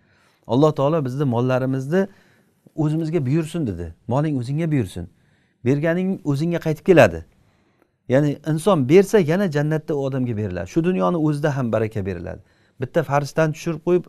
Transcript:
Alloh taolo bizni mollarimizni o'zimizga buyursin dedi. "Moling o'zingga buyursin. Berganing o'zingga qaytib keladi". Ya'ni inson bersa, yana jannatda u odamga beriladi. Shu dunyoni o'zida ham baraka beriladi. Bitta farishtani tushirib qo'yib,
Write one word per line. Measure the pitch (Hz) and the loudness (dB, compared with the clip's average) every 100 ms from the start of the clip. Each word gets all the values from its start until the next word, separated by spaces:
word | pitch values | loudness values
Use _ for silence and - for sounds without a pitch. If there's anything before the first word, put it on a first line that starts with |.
| _ _ _ _ - | _ _ _ _ -2
Alloh | 120 156 | 2 2
taolo | 147 139 165 | 2 0 0
bizni | 131 135 | -4 -2
mollarimizni | 143 117 127 127 131 131 135 180 196 - _ _ _ _ _ | -2 0 0 0 -2 -4 -2 -2 -2 -8 _ _ _ _ _
o'zimizga | - 151 156 160 170 127 | -4 -2 0 -2 -2 0
buyursin | 160 156 175 127 | -2 -2 -4 -4
dedi. | 87 85 - - | -4 -10 -12 -4
"Moling | 127 156 135 | -2 0 -4
o'zingga | 120 147 170 | -4 -4 0
buyursin. | 147 95 90 85 _ _ _ _ _ | 0 -2 -6 -14 _ _ _ _ _
Berganing | 117 143 165 175 185 190 | 0 0 0 0 -2 -4
o'zingga | 147 139 170 165 | -4 -2 -2 -2
qaytib | 160 151 | -4 -2
keladi". | - 165 104 82 - _ _ _ _ _ _ _ - | 6 8 8 4 -12 _ _ _ _ _ _ _ 0
Ya'ni | 131 147 - 160 | 0 2 -2 -4
inson | 156 208 175 127 | -2 2 2 6
bersa, | 180 190 220 | 4 6 2
yana | 151 180 202 | 2 0 0
jannatda | 147 151 156 - | 0 0 -2 -4
u | 147 | -4
odamga | 135 131 123 107 | -2 -2 -2 -2
beriladi. | 107 90 92 | -4 -6 -4
Shu | 170 | -2
dunyoni | 170 185 185 175 | 0 0 0 2
o'zida | 151 147 151 135 | 0 0 -2 -2
ham | 120 | 0
baraka | 110 110 107 95 | 0 0 -2 -6
beriladi. | 87 85 85 _ _ _ _ | -6 -10 -14 _ _ _ _
Bitta | 127 170 | -4 -2
farishtani | 139 143 143 - 160 | 0 -2 -2 0 0
tushirib | 151 170 156 | -2 -6 -4
qo'yib, | 175 180 | 0 0